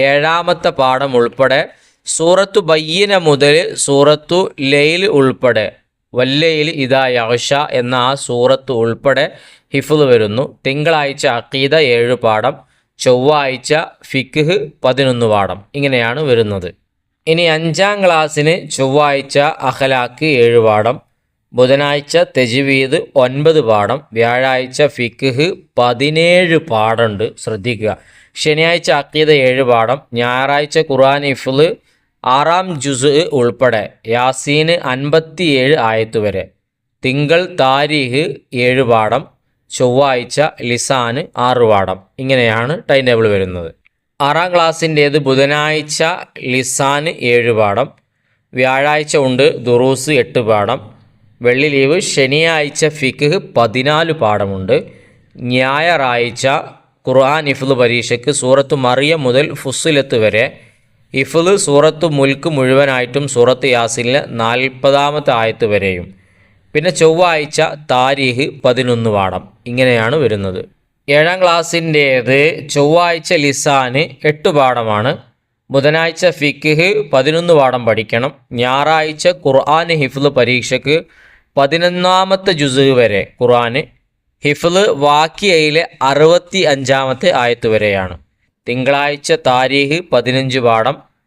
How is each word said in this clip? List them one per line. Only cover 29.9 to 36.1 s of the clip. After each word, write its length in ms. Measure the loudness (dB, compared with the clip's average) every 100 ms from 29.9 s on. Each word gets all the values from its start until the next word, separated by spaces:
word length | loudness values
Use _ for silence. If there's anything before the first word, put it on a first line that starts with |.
| -2 -6
ഞായറാഴ്ച 640 | -4 -2 -2 0 -2 0 -2
ഖുർആൻ 420 | 0 2 2 2
ഹിഫ്ള് 420 | -2 -4 -4 0 0 -2 _ _ _ _
ആറാം 420 | -2 0 2 0 -2 -6
ജുസ് 320 | -4 -2 2 2 0
ഉൾപ്പെടെ 520 | 0 -2 0 -2 -2 -6 -12 -4
യാസീന് 640 | -2 0 -2 -2 0 0 -2
അൻപത്തിയേഴ് 920 | -2 -4 0 0 -2 -4 0 2 2 2
ആയത്ത് 380 | 0 -2 -2